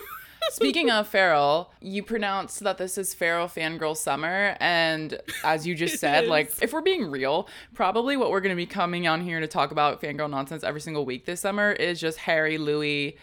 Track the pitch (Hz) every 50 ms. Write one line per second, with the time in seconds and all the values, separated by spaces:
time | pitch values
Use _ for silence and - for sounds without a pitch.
0 | - - - - - - - - 640 622 - - 453 - 262 339 320 247 226 214
1 | 208 - - 196 190 180 156 147 143 143 151 165 180 - - - - 190 190 202
2 | 190 - 226 226 208 202 196 196 175 - - - 202 202 185 - 180 185 - 202
3 | 190 185 - - 180 170 170 170 170 175 - - 160 156 165 160 160 156 156 156
4 | - 156 139 139 156 165 180 196 202 202 - - 131 170 175 165 165 160 160 156
5 | 156 143 - - - - - - - 156 160 160 151 175 180 151 170 170 311 -
6 | - 147 143 160 160 - 160 151 151 - - - - 240 311 320 311 381 381 349
7 | 220 160 139 131 131 135 151 170 208 - - - - - - - 214 185 196 226
8 | 240 269 285 269 233 151 185 196 185 196 185 175 175 170 - 202 175 175 175 175
9 | 175 165 160 165 175 175 165 160 160 151 - 175 143 147 156 151 147 147 - -
10 | - 147 143 147 151 147 143 135 139 139 165 151 - - 147 151 147 165 156 147
11 | 143 127 127 123 - - 175 180 - 196 202 208 208 208 202 - - 175 175 165
12 | 160 160 160 - - - 165 156 156 156 156 156 151 147 147 151 151 147 147 147
13 | 143 143 - -